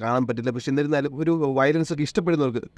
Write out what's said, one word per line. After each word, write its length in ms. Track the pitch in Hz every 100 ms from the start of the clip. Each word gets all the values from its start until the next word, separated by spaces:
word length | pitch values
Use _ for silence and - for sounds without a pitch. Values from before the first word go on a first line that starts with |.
കാണാൻ 220 | 113 127 120
പറ്റില്ല. 240 | 117 120 120
പക്ഷെ 140 | 143
എന്നിരുന്നാലും 440 | 135 143 147 143 135
ഒരു 120 | 160 165 143 135
വയലൻസ് 340 | 135 160 156
ഒക്കെ 100 | 151 151
ഇഷ്ടപ്പെടുന്നവർക്ക് 540 | - 175 160 131 113 -